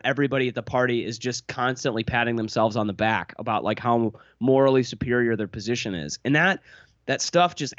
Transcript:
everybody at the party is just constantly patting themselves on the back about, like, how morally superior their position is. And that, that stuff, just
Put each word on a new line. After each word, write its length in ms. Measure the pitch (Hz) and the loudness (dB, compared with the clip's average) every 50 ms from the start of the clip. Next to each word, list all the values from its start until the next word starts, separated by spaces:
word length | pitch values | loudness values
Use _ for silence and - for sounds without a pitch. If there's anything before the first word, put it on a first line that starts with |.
| - | -2
everybody 420 | 127 135 139 143 131 135 135 131 | -2 0 2 0 2 2 0 0
at 80 | 123 120 | 0 -2
the 80 | 123 110 | -4 -6
party 400 | - 131 127 127 123 120 117 82 | -2 0 2 2 2 2 0 -2
is 120 | 104 117 | -4 -8
just 300 | 117 - 123 123 - - | -6 -4 -4 -4 -6 -8
constantly 560 | - - 127 123 127 127 127 - 139 107 113 110 | -8 -4 -2 -2 -2 -2 -2 -4 -2 -2 -2 -4
patting 320 | - 127 120 117 117 117 | 0 0 0 0 0 0
themselves 380 | 113 110 107 - - 110 113 104 | -2 -4 -2 0 2 2 2 2
on 100 | 117 107 | 0 -2
the 60 | 104 95 | -2 -2
back 400 | 85 107 110 110 92 85 - - | 0 0 0 0 0 -2 -6 -12
about, 260 | - 113 117 110 95 65 | -10 -6 -4 -2 -2 0
like, 140 | 104 110 - | -2 -4 -2
how 340 | - 120 120 117 113 107 - - - _ _ - | 0 0 2 2 2 0 -4 -8 -20 _ _ -2
morally 440 | 117 131 131 135 135 135 135 131 120 | 2 4 6 6 6 6 4 4 2
superior 520 | - 120 104 - 127 123 123 120 117 113 | 0 -4 -6 -2 0 2 2 2 2 0
their 120 | 101 107 95 | 0 -2 -6
position 440 | - 113 98 110 120 117 - 110 92 | -6 -8 -4 -4 -4 -2 -2 -4 -4
is. 260 | 82 73 76 - - - | -6 -6 -8 -10 -6 -2
And 100 | 120 143 | 0 2
that, 240 | 151 170 190 185 - _ - - - - _ _ _ - | 2 4 2 0 -2 _ -20 -20 -20 -20 _ _ _ -6
that 160 | - 135 - | -4 -4 -4
stuff, 340 | - - - 170 175 170 - | -2 0 4 4 4 4 2
just 180 | - 147 127 - | -4 -8 -8 -4